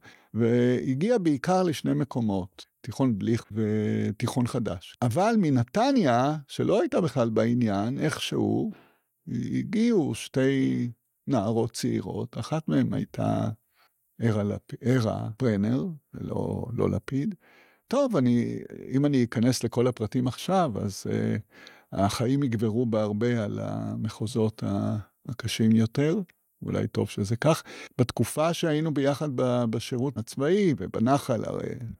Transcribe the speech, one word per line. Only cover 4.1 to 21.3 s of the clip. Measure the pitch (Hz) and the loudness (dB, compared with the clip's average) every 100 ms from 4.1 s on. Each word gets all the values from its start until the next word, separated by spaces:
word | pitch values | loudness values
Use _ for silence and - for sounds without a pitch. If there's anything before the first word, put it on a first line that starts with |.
| 104 117 131 123 | -2 -4 -2 -2
חדש. | 131 104 87 - - | -2 -4 -6 -10 -4
אבל | 123 123 208 226 | -2 2 2 2
מנתניה, | 165 127 120 208 262 269 147 117 139 151 139 | 4 2 2 2 2 4 4 4 2 -2 -6
שלא | - 123 196 | -2 2 2
הייתה | 349 277 | 2 0
בכלל | 165 131 117 | 0 2 2
בעניין, | 110 113 120 113 98 110 139 | 2 2 2 2 0 -2 -2
איכשהו, | 151 - - - 104 113 220 - - _ _ _ - | -2 -2 -4 0 0 0 -2 -8 -18 _ _ _ -8
הגיעו | 123 123 127 127 214 233 214 131 113 | -6 -4 -4 -2 0 2 2 2 -2
שתי | - 135 131 135 131 127 120 - _ _ - | -4 0 2 2 0 0 -4 -8 _ _ -2
נערות | 131 101 113 117 | 0 2 0 0
צעירות, | - 123 113 - - 117 123 | -2 -2 -2 -4 -6 -8 -8
אחת | - 156 - | -6 -4 0
מהן | 147 123 | 0 0
הייתה | - - - 107 107 110 110 _ _ _ _ _ - | -2 -6 -4 -2 0 -2 -6 _ _ _ _ _ -4
ערה | 117 104 | 0 0
לפ-, | 101 101 - - | -2 -4 -8 -4
ערה | 117 131 110 98 113 110 | 0 2 2 -2 -6 -2
ברנר, | 127 101 107 131 185 151 _ | 0 2 2 0 -4 -8 _
ולא, | 135 - - 95 98 95 | -12 -6 -4 -4 -4 -4
לא | 117 95 | 0 0
לפיד. | 98 - 135 156 180 _ - _ _ - | 0 -2 -4 -4 -6 _ -20 _ _ -4
טוב, | 254 269 180 | 0 2 2
אני, | 123 120 117 117 - - - | 4 2 0 -6 -10 -14 -4
אם | 131 147 | 0 2
אני | 135 | 2
אכנס | 120 117 120 123 | 2 2 2 2
לכל | 117 123 123 | 0 0 0
הפרטים | - 107 127 127 | 0 -2 -2 -2
עכשיו, | - - 190 160 101 | -4 -2 0 0 -2
אז, | 104 - 107 | -4 -6 -4
אה, | 110 110 | -2 0